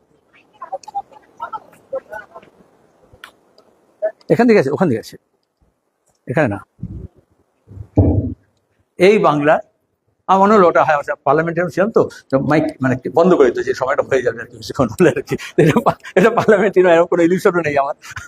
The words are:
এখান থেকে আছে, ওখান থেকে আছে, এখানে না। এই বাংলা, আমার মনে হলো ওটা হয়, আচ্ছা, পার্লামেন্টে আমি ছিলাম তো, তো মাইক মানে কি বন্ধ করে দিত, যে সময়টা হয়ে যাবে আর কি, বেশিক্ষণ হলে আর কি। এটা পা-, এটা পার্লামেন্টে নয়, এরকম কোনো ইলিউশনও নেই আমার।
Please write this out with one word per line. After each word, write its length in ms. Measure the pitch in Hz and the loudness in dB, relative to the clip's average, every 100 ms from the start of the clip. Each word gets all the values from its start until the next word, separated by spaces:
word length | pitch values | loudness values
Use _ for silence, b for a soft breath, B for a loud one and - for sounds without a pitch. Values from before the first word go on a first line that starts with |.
| _ _ _ _ _ - - 554 - 807 - 855 _ - - 880 - - _ 523 - - - - - _ _ _ _ _ _ _ - _ _ _ _ _ _ _ - - - | _ _ _ _ _ -20 -14 -14 -12 -14 -14 -18 _ -16 -14 -14 -18 -20 _ -12 -12 -18 -18 -20 -20 _ _ _ _ _ _ _ -20 _ _ _ _ _ _ _ -10 -6 0
এখান 140 | 165 240 | 2 4
থেকে 120 | 208 | 4
আছে, 100 | 135 | 2
ওখান 120 | 147 185 | 0 -2
থেকে 120 | 110 | -2
আছে, 120 | - - _ _ _ _ _ _ _ _ _ _ - | -6 -20 _ _ _ _ _ _ _ _ _ _ -6
এখানে 220 | 135 139 | -2 -2
না। 40 | 101 - _ - - - _ _ _ _ _ _ 101 - - - - - - _ _ _ _ _ - | -4 -12 _ -16 -14 -18 _ _ _ _ _ _ -20 -8 -2 0 0 -4 -10 _ _ _ _ _ 0
এই 180 | 180 214 | 2 4
বাংলা, 360 | 170 147 143 180 - _ _ _ _ _ - | 2 0 0 0 -2 _ _ _ _ _ -2
আমার 120 | 190 | 2
মনে 100 | 196 | 4
হলো 120 | 214 175 | 4 4
ওটা 140 | 165 | 2
হয়, 120 | 143 147 | 2 0
আচ্ছা, 160 | 143 143 - | -4 -6 -2
পার্লামেন্টে 340 | 147 165 165 | 0 0 -4
আমি 100 | 180 | -4
ছিলাম 160 | - 208 226 | -2 -2 0
তো, 60 | 135 B B | -2 B B
তো 60 | 135 143 | -4 0
মাইক 140 | 156 - - | 0 -2 -4
মানে 140 | 131 120 | -4 -4
কি 60 | - 151 | -4 0
বন্ধ 120 | 180 165 | 2 4
করে 100 | 131 | 2
দিত, 100 | 117 123 | 0 -6
যে 40 | |
সময়টা 280 | 123 131 143 113 | -6 -4 -4 -2
হয়ে 120 | 135 | -2
যাবে 140 | 120 113 | -2 -6
আর 80 | 117 | -12
কি, 40 | 113 | -18
বেশিক্ষণ 260 | - - 120 | -10 -4 -2
হলে 160 | - 160 135 | 2 0 0
আর 60 | |
কি। 120 | - 127 B - | -6 -10 B 0
এটা 160 | 156 226 | 2 2
পা-, 160 | 220 - - - | 0 -4 -4 0
এটা 140 | 220 220 | 2 2
পার্লামেন্টে 420 | 185 208 180 180 | 2 2 2 2
নয়, 120 | 185 | 4
এরকম 140 | 165 175 | 4 2
কোনো 120 | 175 | 0
ইলিউশনও 400 | 170 185 202 175 156 | 0 2 0 0 -2
নেই 100 | 143 | -2
আমার। 140 | 139 - B B | -4 -6 B B